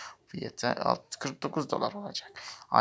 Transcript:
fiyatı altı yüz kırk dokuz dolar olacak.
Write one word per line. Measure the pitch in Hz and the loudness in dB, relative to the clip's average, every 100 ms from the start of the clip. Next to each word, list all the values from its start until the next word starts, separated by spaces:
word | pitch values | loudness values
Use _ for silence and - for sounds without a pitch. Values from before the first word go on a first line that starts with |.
| - - _ | -14 -16 _
fiyatı | - 113 - 120 - | -8 -8 0 0 2
altı | - - - | 4 2 0
yüz | - | -6
kırk | 139 135 | -6 -2
dokuz | 143 160 143 | -2 -2 0
dolar | - 117 | 2 0
olacak. | 202 151 - - - - - - 113 | -2 -8 -8 -10 -14 -14 -14 2 4